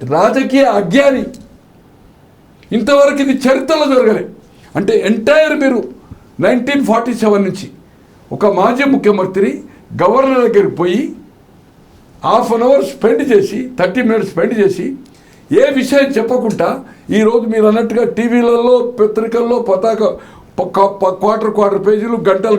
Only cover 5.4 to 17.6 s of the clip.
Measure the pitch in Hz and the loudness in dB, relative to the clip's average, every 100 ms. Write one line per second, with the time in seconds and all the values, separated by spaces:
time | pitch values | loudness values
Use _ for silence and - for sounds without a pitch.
5.4 | 311 294 269 240 156 - - - - - | 2 2 0 -2 -6 -14 -20 -20 -20 -4
6.4 | 175 247 247 285 214 226 240 233 220 208 | 0 0 0 -2 0 0 -2 -2 0 2
7.4 | 190 - - - - _ _ _ - 143 | 0 -4 -12 -18 -20 _ _ _ -14 -2
8.4 | 202 180 208 247 277 226 208 196 185 190 | 0 2 0 0 0 2 2 0 -2 0
9.4 | 214 294 - - - 113 208 240 269 262 | -2 -2 -12 -20 -16 -2 0 2 2 2
10.4 | 233 190 185 - 175 233 320 - - _ | 2 2 0 -2 -2 -2 -4 -8 -20 _
11.4 | _ _ _ _ _ - - - 147 214 | _ _ _ _ _ -20 -20 -8 -2 0
12.4 | 214 233 247 277 - - - 269 254 208 | 0 0 2 2 0 -2 0 0 2 2
13.4 | 190 208 - - 180 254 220 220 185 165 | 2 -4 -10 -4 -2 0 0 0 -2 -2
14.4 | 214 226 196 - 247 269 - - - - | -2 0 0 0 -6 -10 -14 -20 -20 -20
15.4 | - 339 285 269 226 277 277 220 226 247 | -2 2 2 2 0 2 2 0 -2 -2
16.4 | 226 165 175 262 - - - 202 214 233 | -2 -2 -2 -4 -10 -20 -4 0 2 2
17.4 | 220 220 | 0 2